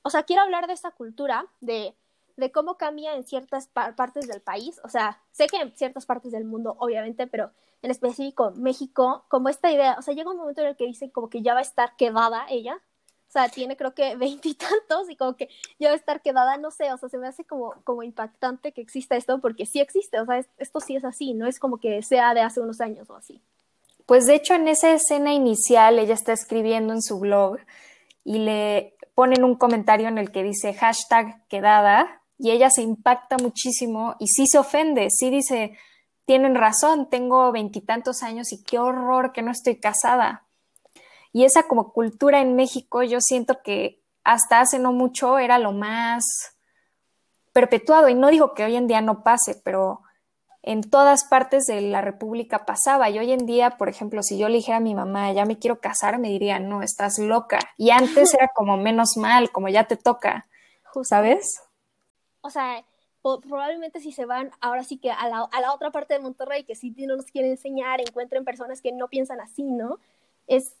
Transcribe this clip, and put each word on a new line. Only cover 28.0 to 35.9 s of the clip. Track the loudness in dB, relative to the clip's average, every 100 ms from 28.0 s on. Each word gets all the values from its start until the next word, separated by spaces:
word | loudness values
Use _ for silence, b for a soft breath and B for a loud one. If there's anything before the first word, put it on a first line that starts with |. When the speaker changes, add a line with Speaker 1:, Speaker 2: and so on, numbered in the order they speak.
| b _
Speaker 2:
y | -6 -4
le | -2 -2 -2 -2 -4 _ -4 2
ponen | 4 4
un | 2 4
comentario | 2 2 2 2 2
en | -4
el | -6
que | -4
dice | -4 -4 -6
hashtag | -2 -2 -2 2 0 0 -10 _
quedada, | 0 4 6 6 6 4 -4 _ _
y | 0
ella | 4 4
se | 4
impacta | -2 -2 0 0 0 -4
muchísimo | -2 -4 -6 -4 -6 -6 -8 -6
y | -2
sí | 2 4
se | 4
ofende, | 4 0 0 0 0
sí | 0 0
dice, | 0 -2 -4 -6 b b